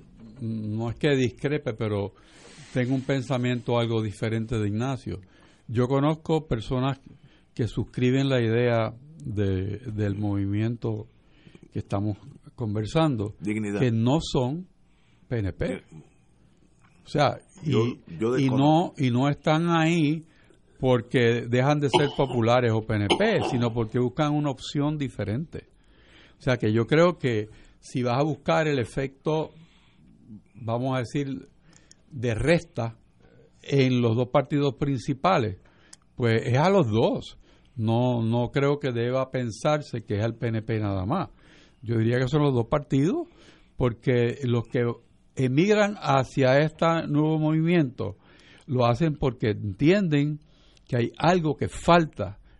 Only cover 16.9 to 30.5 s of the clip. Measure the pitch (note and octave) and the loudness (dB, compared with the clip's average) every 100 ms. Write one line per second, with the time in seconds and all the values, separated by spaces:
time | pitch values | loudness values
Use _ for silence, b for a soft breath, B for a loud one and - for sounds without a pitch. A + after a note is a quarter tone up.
16.9 | _ - D3 C3 - - - D#3 A#2+ A#2 | _ -6 0 0 -2 -10 -10 -2 0 0
17.9 | - - E3+ A2 C3 C3+ B2+ D3 D#3 F#3 | -4 -12 -4 -2 0 2 2 4 4 2
18.9 | - C3 A#2+ C#3 C#3+ - D#3 E3+ E3 D#3+ | -2 0 0 0 -2 0 0 2 2 2
19.9 | E3+ D3 D#3 D#3 b b b _ - C3 | 2 2 -2 -8 b b b _ -4 0
20.9 | B2 A#2 C3+ A#2 A#2+ A#2+ B2 C3+ D3 C#3+ | 2 0 2 2 2 0 0 2 2 2
21.9 | - C#3+ - C3+ A#2+ A2+ B2+ A#2+ A2 A2 | 2 2 0 -2 0 2 4 2 0 0
22.9 | G#2+ G2+ A#2 A3 F3+ - C3 A#2+ A#2 A2 | -2 0 2 2 0 0 0 0 -2 -2
23.9 | B2 B2 C#3 D3+ D3 D3 B2+ - D3 C#3+ | -2 -2 0 -2 0 -2 -4 -6 -4 -2
24.9 | D3+ C#3 - G2 A2+ E3 - - _ b | -2 -6 -6 -4 -4 -6 -12 -16 _ b
25.9 | b b b b _ C3+ B2 G#2+ A2 A2+ | b b b b _ -4 0 2 2 4
26.9 | D3+ F3 E3+ C3 A2 G#2+ b b b - | 4 4 2 -2 -4 -6 b b b -10
27.9 | C3+ A#2+ B2 D#3 C#3 - E3 D#3 C#3 A2 | -4 -2 0 0 -2 -2 0 2 0 -2
28.9 | - C#3 - D#3+ D#3 D3+ - b b b | -4 -6 -6 -4 -4 -4 -12 b b b
29.9 | b - - - G#2+ - | b -20 -20 -20 -20 -20